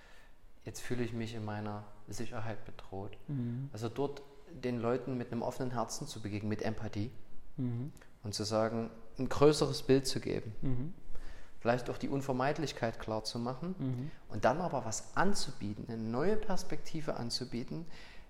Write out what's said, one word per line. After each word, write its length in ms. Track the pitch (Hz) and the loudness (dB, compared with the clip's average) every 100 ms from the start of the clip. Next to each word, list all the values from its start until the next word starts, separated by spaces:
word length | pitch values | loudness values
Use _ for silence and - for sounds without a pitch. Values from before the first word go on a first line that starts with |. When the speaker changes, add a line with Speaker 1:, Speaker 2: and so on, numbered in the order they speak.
| - - - - - - | -18 -16 -16 -18 -16 -14
Speaker 1:
jetzt 160 | - - | -12 -6
fühle 220 | - 123 | 0 0
ich 80 | 120 | 0
mich 220 | 113 110 | -2 -4
in 100 | 113 | -4
meiner 400 | 107 107 107 104 107 - - | -4 -4 -4 -6 -8 -12 -6
Sicherheit 560 | - 117 120 113 101 | -2 -2 0 -2 -2
bedroht.“ 540 | - - - 95 104 - - | -4 -6 -8 -6 -6 -8 -4
Speaker 2:
Mhm. 400 | 143 120 120 139 | -2 -2 -2 -6
Speaker 1:
Also 160 | 110 113 | -4 -4
dort 340 | 113 143 - - - - - | -2 -4 -4 -12 -16 -16 -6
den 160 | 123 120 | -2 0
Leuten 380 | 117 131 135 127 | 2 0 0 -4
mit 120 | 117 | -4
einem 120 | 117 | -2
offenen 300 | 123 - 127 | -2 -2 -2
Herzen 340 | 120 113 - - | 0 -2 -4 -6
zu 160 | 107 | -6
begegnen, 260 | 104 101 107 | -6 -4 -2
mit 140 | 107 | -2
Empathie 480 | 110 107 107 104 113 - - - - - | -2 -2 -2 -2 -4 -4 -4 -2 -2 -2
Speaker 2:
Mhm. 340 | 123 117 139 - - - | -2 -2 -4 -8 -16 -12
Speaker 1:
und 120 | 104 | -6
zu 100 | 98 | -4
sagen, 460 | 104 110 110 113 113 - - - | 2 2 2 0 -4 -8 -10 -4
ein 100 | 127 | 0
größeres 540 | - 147 151 143 135 | 8 8 8 4 2
Bild 240 | - 135 - | 6 6 6
zu 140 | - | 0
geben. 320 | - - 110 - | 0 -2 -2 0
Speaker 2:
Mhm. 320 | 139 120 151 - - - - - - - | 4 4 2 -2 2 2 2 -4 -6 0
Speaker 1:
Vielleicht 300 | 113 127 127 | 2 2 0
auch 80 | 123 | -2
die 100 | 123 | 0
Unvermeidlichkeit 920 | 139 135 127 135 156 143 - 117 - | 0 0 2 2 0 -2 -2 -2 -2
klar 240 | - 110 | -2 -2
zu 140 | - 120 | -2 -4
machen 360 | 120 131 170 185 | -4 -4 -6 -2
Speaker 2:
Mhm. 320 | 135 123 147 - - | -2 -2 -4 -8 -6
Speaker 1:
und 140 | 110 110 | 2 4
dann 140 | 147 | 4
aber 220 | 175 139 113 | 2 -2 -2
was 300 | - - - | -4 0 6
anzubieten, 680 | 175 202 147 - 101 104 - | 8 8 6 0 -4 -4 -6
eine 100 | 113 | -4
neue 380 | 110 120 170 208 | -2 2 4 6
Perspektive 800 | - 185 - 156 - 160 156 - | 6 6 6 4 2 2 0 -2
anzubieten, 680 | 120 - 127 117 135 151 170 - - - | -4 -4 -4 -4 -4 -6 -6 -8 -10 -14